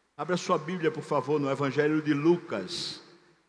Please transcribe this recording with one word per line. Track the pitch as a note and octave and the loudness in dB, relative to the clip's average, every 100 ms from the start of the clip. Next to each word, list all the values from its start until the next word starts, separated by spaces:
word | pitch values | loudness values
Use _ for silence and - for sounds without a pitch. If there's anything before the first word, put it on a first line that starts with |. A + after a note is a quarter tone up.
| _ - | _ -10
Abra | D3+ F3+ | -4 -2
sua | - E3+ | 0 -2
Bíblia, | D3 F3+ D#3+ | -2 -2 -2
por | D3+ | -2
favor, | - D3 B2 D3+ | -2 -2 2 0
no | C3+ | 0
Evangelho | C3 C#3 C3 D3+ D#3 | 0 0 2 2 2
de | D3 | 2
Lucas, | D3 D#3 F3 - A2 F#2 - - - - - _ _ | 4 4 4 0 -6 -4 -6 -8 -10 -16 -20 _ _